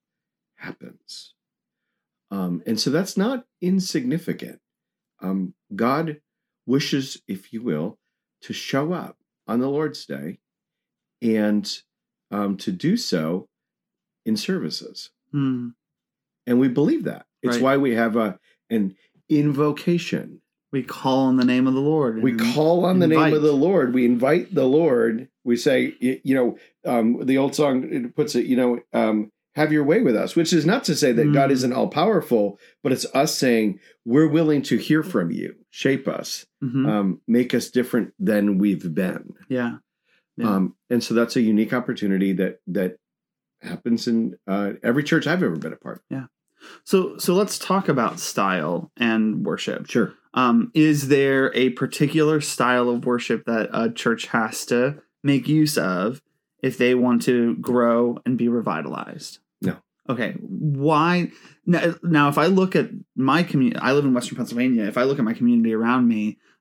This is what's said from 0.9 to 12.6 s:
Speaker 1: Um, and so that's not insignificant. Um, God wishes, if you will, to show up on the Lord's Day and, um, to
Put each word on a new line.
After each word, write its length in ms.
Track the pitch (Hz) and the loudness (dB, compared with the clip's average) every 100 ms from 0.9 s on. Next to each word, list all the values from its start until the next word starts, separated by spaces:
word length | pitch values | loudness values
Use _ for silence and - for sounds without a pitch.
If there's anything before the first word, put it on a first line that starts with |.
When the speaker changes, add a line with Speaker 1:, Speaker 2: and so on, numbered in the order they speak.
| - - - - _ _ _ _ _ _ _ _ _ - | -20 -20 -20 -20 _ _ _ _ _ _ _ _ _ -12
Speaker 1:
Um, 320 | 98 90 87 - | -6 -4 -4 -4
and 140 | 110 | -4
so 100 | 143 | 0
that's 280 | 131 - - | -2 -2 -2
not 280 | 208 262 - - | -2 -4 -10 -6
insignificant. 1000 | 180 190 185 165 123 165 - 123 - - _ _ _ _ _ _ | -2 0 0 -4 -2 -4 -6 -8 -10 -18 _ _ _ _ _ _
Um, 320 | 92 95 92 - - 101 | -6 -6 -6 -12 -12 -4
God 460 | 117 143 165 147 _ _ _ _ - | -2 -2 -4 -8 _ _ _ _ -2
wishes, 560 | 135 147 143 135 - - | -2 0 -4 -4 -10 -12
if 260 | 95 - | -14 -12
you 80 | 113 | -10
will, 380 | 120 76 87 - _ _ _ _ | -6 -4 -6 -10 _ _ _ _
to 120 | - | -14
show 400 | 113 - 135 151 | -12 -6 -4 -4
up 240 | 175 - - _ _ - | -6 -10 -18 _ _ -6
on 120 | 117 | -2
the 100 | 131 | -2
Lord's 360 | 143 156 120 - | -2 -4 -8 -12
Day 340 | 69 76 - _ _ _ _ _ _ _ - | -12 -12 -14 _ _ _ _ _ _ _ -6
and, 600 | 117 110 104 104 101 - _ _ _ _ - | 0 2 2 0 -2 -10 _ _ _ _ -10
um, 260 | 101 101 | -6 -4
to 140 | 98 | -4